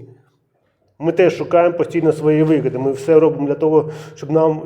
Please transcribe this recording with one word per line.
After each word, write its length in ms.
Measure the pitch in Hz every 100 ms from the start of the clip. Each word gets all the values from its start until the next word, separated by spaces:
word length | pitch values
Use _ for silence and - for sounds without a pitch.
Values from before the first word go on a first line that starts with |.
| - - _ _ _ _ _ _ _ -
Ми 120 | 156
теж 260 | 165 175 143
шукаємо 400 | 151 170 175 175
постійно 340 | 147 170 160
свої 320 | 151 151 151
вигоди, 340 | 156 156 127 127
ми 140 | 135
все 280 | 135 - 156
робимо 280 | 156 143 143
для 60 |
того, 360 | 139 156 156 156 - - -
щоб 160 | 143
нам 300 | 160 160 156